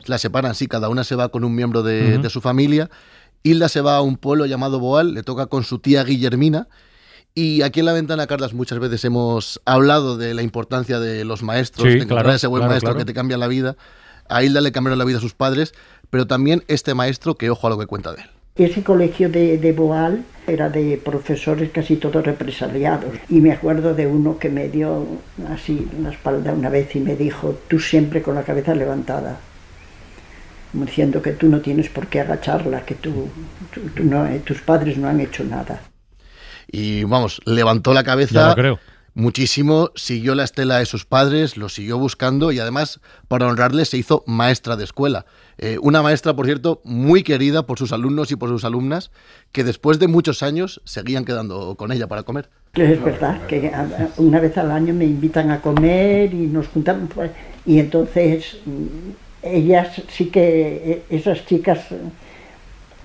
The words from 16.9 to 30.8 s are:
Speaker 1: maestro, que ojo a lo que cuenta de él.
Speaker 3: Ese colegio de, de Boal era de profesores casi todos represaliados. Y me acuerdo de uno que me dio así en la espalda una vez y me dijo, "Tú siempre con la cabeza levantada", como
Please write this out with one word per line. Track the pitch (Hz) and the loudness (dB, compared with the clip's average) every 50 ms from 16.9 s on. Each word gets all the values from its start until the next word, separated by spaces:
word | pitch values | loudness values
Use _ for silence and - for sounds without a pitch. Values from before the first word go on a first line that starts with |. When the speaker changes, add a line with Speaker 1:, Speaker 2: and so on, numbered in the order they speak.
| 131 | -2
Speaker 1:
maestro, | 127 123 131 135 - - 160 156 | 0 0 -2 -2 -2 -4 -4 -4
que | - 113 117 | -2 -2 -2
ojo | 120 - - 117 | -2 0 0 -2
a | |
lo | 110 104 | -2 -2
que | 107 | -4
cuenta | - 101 101 - 80 82 | -6 -8 -8 -8 -10 -12
de | - - | -12 -16
él. | - - _ _ _ _ - | -20 -20 _ _ _ _ 2
Speaker 3:
Ese | 175 170 175 202 196 | 2 2 2 0 0
colegio | - 190 175 175 170 - - 190 170 | 2 4 4 4 2 2 0 0 2
de, | 165 170 170 165 160 156 | 4 2 2 4 2 2
de | 156 165 | 2 2
Boal | 160 160 160 156 160 160 165 165 190 233 247 - - - - | 2 2 2 2 2 0 0 0 -2 -2 -4 -10 -18 -12 -6
era | - 165 151 151 156 | -4 -2 -2 -2 -2
de | 147 156 151 147 143 139 - | 0 -2 0 0 -2 -2 -4
profesores | 143 139 139 143 - 151 143 - 156 156 156 160 156 | -6 -6 -6 -4 -4 -4 -4 -2 -2 -2 -2 -2 -2
casi | - 170 156 - 156 | -4 -4 0 0 0
todos | 151 - 147 151 160 156 | 0 0 -2 -2 0 0
represaliados. | 147 147 - 131 131 131 - 131 - 127 135 143 156 156 147 - 123 113 113 - - | -2 -4 -4 -6 -8 -6 -6 -8 -6 -4 -2 -2 0 -2 -2 -4 -8 -10 -10 -4 2
Y | 175 160 | 4 6
me | 151 156 143 | 6 6 4
acuerdo | - - 160 160 156 156 165 156 | 2 0 0 0 0 0 0 0
de | 156 147 143 | 0 0 2
uno | 147 151 151 156 160 160 | 2 2 2 2 0 -2
que | - 147 | -4 -4
me | 143 139 143 143 | -4 -4 -4 -4
dio | 143 151 156 156 160 151 147 - - - - - - - 170 151 | -2 -2 -2 -2 -2 -4 -4 -6 -10 -12 -14 -16 -14 -12 -10 -10
así | 156 - - - 151 147 - - 147 | -10 -10 -6 -4 -4 -4 -4 -6 -6
en | 156 156 | -6 -6
la | 147 | -8
espalda | 143 - - 135 139 139 143 143 | -8 -6 -4 -4 -2 -2 -2 -2
una | 156 156 127 131 | -2 -2 -2 0
vez | 139 139 139 143 - 143 | 0 0 0 0 -4 -4
y | |
me | 135 143 143 | -2 -2 -2
dijo, | 139 147 151 147 - - 151 147 - - - | -2 -2 -4 -4 -4 -6 -6 -6 -6 -4 -2
"Tú | 170 160 | 0 0
siempre | - - - 156 151 147 160 160 | 0 2 2 2 2 2 0 -2
con | 160 147 139 | -2 -2 -4
la | 143 139 | -4 -4
cabeza | 147 143 143 139 165 160 | -2 -2 -2 0 0 0
levantada", | 143 135 139 135 139 127 127 131 143 139 - 127 - - - - - - - - - - - - - - - - - - - - - - - - - - - - | 0 0 -2 -4 -4 -6 -6 -6 -6 -6 -8 -10 -12 -16 -20 -20 -20 -20 -20 -20 -20 -20 -20 -20 -20 -20 -20 -20 -20 -20 -20 -20 -20 -20 -20 -20 -20 -20 -12 -8
como | 131 | -8